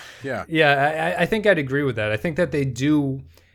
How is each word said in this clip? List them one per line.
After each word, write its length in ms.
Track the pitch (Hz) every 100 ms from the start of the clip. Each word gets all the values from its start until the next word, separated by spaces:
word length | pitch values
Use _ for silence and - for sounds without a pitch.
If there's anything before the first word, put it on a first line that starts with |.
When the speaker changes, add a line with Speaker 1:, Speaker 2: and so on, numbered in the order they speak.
| - -
Speaker 1:
yeah. 220 | 135 110 87
Speaker 2:
Yeah, 640 | 160 147 139 147 156 160 -
I, 40 |
I, 20 |
I 40 | 170
think 200 | 220 208
I'd 120 | 170
agree 240 | 135 139
with 120 | 143 110
that. 160 | 107
I 60 | 107
think 180 | 131 151
that 160 | 165
they 140 | 147 135
do, 560 | 117 139 151 139 135 - _ _